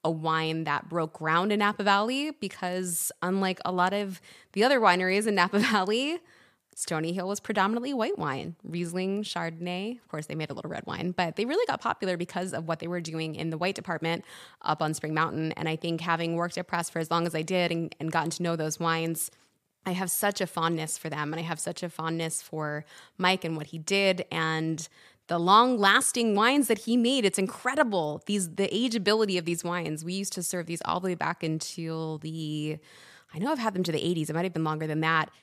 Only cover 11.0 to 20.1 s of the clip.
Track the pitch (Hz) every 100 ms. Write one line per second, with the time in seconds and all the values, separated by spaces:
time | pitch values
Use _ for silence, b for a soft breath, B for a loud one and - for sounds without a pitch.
11 | 180 180 170 - 233 349 466 269 226 -
12 | 190 175 170 180 185 - 165 160 165 175
13 | 160 160 160 151 165 160 180 196 180 165
14 | 165 170 B B B B - 156 156 156
15 | 156 156 160 139 160 - 160 156 170 165
16 | 170 165 170 170 170 180 175 170 170 170
17 | 160 170 170 160 160 185 170 165 160 -
18 | 160 165 156 165 175 165 156 156 170 165
19 | 165 160 - b b b _ _ 190 185
20 | 185